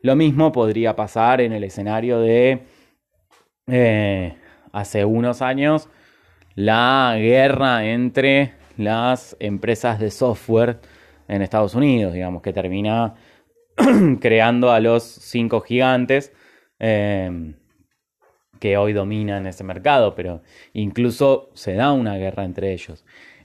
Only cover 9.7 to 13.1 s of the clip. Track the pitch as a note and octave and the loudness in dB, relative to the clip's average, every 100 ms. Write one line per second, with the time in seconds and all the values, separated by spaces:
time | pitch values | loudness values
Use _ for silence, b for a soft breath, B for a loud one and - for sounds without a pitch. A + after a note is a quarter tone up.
9.7 | A2+ B2 A2 G#2+ - C3 G#2+ - A2+ A#2 | -2 -2 -2 -6 -2 -2 -2 0 2 2
10.7 | A#2+ b b b b _ G2+ F#2+ A2 G#2 | -2 b b b b _ -4 -2 0 0
11.7 | A#2 C#3+ B2 G2+ F2 F#2 F2+ - G2 F#2 | 0 2 2 0 -4 -8 -8 -6 -6 -6
12.7 | F#2 G#2+ A2+ A2+ | -4 -2 -2 -2